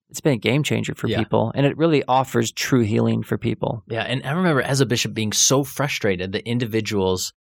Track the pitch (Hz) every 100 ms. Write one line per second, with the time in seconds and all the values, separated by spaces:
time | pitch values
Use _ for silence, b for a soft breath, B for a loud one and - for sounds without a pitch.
0 | _ - 160 117 - 143 143 113 110 -
1 | 120 110 110 113 113 - 139 - 165 147
2 | - 127 127 120 117 - - 127 107 117
3 | 113 113 107 110 117 110 - 117 - 113
4 | 104 131 131 160 185 135 - 139 117 120
5 | 120 110 107 - - 135 139 - 139 -
6 | 107 90 92 101 113 120 120 110 104 104
7 | 92 92 - - _